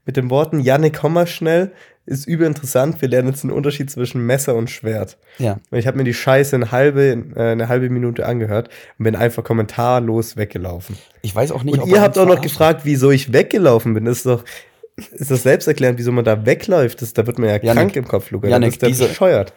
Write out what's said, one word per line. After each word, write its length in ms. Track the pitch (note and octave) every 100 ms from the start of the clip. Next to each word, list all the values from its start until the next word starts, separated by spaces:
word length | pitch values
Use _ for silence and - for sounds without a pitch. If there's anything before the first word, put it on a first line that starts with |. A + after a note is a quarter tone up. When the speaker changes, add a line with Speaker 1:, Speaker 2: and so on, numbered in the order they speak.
Speaker 1:
mit 120 | - C3+
den 120 | B2
Worten, 300 | C3 D#3+ D#3+
„Janik, 380 | B2+ C#3 D#3 D#3
komm 120 | D3
mal 120 | E3+ E3+
schnell, 460 | - D#3+ E3 F#3+ - - _ -
ist 200 | C3+ C#3+
überinteressant, 720 | D#3+ E3 D3 C3 B2+ C#3 D#3+
wir 80 | C3
lernen 200 | B2+ B2+
jetzt 160 | C3+
den 60 | C3+
Unterschied 400 | - C#3 C#3+ C#3
zwischen 360 | - B2 B2+ A#2
Messer 280 | C3+ C#3 A#2
und 120 | A2+
Schwert.“ 480 | - A2 A2 G2+ - _ -
Speaker 2:
Ja. 160 | A#2+ G#2 -
Speaker 1:
Und 80 | B2
ich 80 | A#2
hab 80 | C3+
mir 80 |
die 80 | C3
Scheiße 440 | A#2 - C3+ C#3 C3
eine 160 | A#2
halbe, 500 | B2 C#3+ C#3 C#3 A#2 - -
äh, 40 | A#2
eine 160 | A2+ A#2
halbe 200 | B2 B2+
Minute 380 | B2 A#2+ A#2 -
angehört 420 | A#2+ A2 G#2 A#2 - - -
und 60 |
bin 120 | A2 G#2+
einfach 280 | A#2 A#2
kommentarlos 920 | - A2+ A2 - A#2+ B2+ A#2 A2+ A2 -
weggelaufen. 600 | G#2 G#2 F2+ F2 - F#2+ - _
Speaker 2:
Ich 120 | G#2+
weiß 180 | G2+ C#3+
auch 100 | -
nicht, 120 | C3
Speaker 1:
Und 60 | C#3+
Speaker 2:
ob 60 | F3+
Speaker 1:
ihr 80 | G3
Speaker 2:
er 60 |
Speaker 1:
habt 140 | G3+ F#3+
Speaker 2:
uns 60 |
Speaker 1:
auch 20 | F#3
noch 60 |
Speaker 2:
verarscht. 160 | F3+ D3+
Speaker 1:
gefragt, 280 | - D#3 E3
wieso 260 | C#3+ C#3 C3+
ich 220 | C3+ C3+
weggelaufen 640 | B2 G3 A#3 E3 A2+ A#2
bin. 100 | A2
Das 140 | A2+ B2
ist 80 | C3+
doch, 180 | A#2+ - - - _ - - -
ist 180 | - C#3
das 120 | C3
selbsterklärend, 540 | B2+ F3 - D3 B2+ A#2+
wieso 140 | A#2+
man 120 | A#2+
da 200 | A2+ G#2+
wegläuft? 560 | G#2+ E3 - F3+ B2 -
Das, 140 | A#2
da 120 | - A2+
wird 120 | A#2
man 100 | A2
ja 80 | G#2
Speaker 2:
Janik, 180 | A2+ A#2+
Speaker 1:
krank 200 | F#3 C#3+
im 100 | B2
Kopf, 220 | G2+ -
Luca. 160 | G2 G#2
Speaker 2:
Janik, 300 | B2 A#2 B2
Speaker 1:
Da 100 | B2
bist 120 | B2+
du 40 |
Speaker 2:
diese 40 | B2
Speaker 1:
bescheuert. 440 | - F#3+ C3+ G2